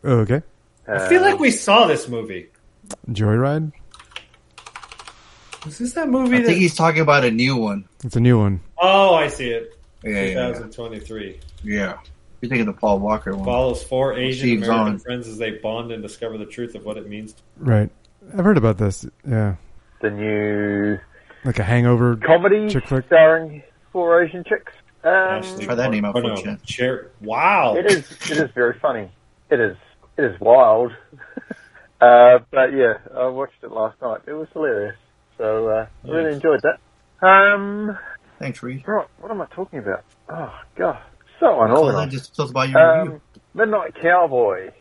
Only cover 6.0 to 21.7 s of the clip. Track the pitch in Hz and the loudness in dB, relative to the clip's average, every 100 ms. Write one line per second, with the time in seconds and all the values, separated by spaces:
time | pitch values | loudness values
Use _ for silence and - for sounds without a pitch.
6 | 311 254 254 247 233 170 175 - 165 156 | -2 0 2 2 2 2 2 2 0 2
7 | 151 143 127 113 131 131 107 101 98 _ | 4 4 2 0 0 0 -2 -6 -10 _
8 | 123 117 123 120 101 92 - - 180 196 | -6 2 4 4 2 -2 -8 0 4 4
9 | 196 170 147 - 123 117 113 _ _ _ | 6 4 2 -4 -6 -6 -8 _ _ _
10 | 110 104 95 95 123 120 110 - 117 107 | -8 -4 -4 -4 -6 -6 -12 -14 -14 -14
11 | - 110 98 92 - - 107 104 95 - | -14 -14 -14 -16 -20 -16 -8 -6 -6 -8
12 | - - _ - 120 127 107 98 110 98 | -20 -20 _ -14 -6 -4 -4 -2 -2 -2
13 | 101 107 - 98 95 123 131 120 - 131 | -2 -4 -6 -8 -4 -2 -2 -4 -6 -4
14 | 135 117 127 127 131 113 101 113 107 101 | -2 -2 -4 -4 -2 -2 0 0 -2 -4
15 | - 123 113 107 113 107 110 113 117 113 | -10 -12 -12 -10 -10 -8 -8 -8 -10 -12
16 | 101 - 113 110 104 - 120 107 98 104 | -14 -12 -12 -12 -14 -12 -12 -12 -14 -14
17 | 104 104 107 - _ _ 139 110 104 _ | -14 -16 -16 -20 _ _ 0 0 0 _
18 | _ _ 196 202 185 185 113 98 104 95 | _ _ -12 -2 2 4 2 0 -4 -6
19 | - _ 139 110 104 87 - - _ _ | -14 _ -6 -2 -2 -6 -14 -20 _ _
20 | 107 104 107 104 104 104 104 101 104 98 | -8 -6 -4 -2 -2 -4 -4 -2 -4 -4
21 | - _ _ - 127 117 98 | -10 _ _ -10 -6 -4 0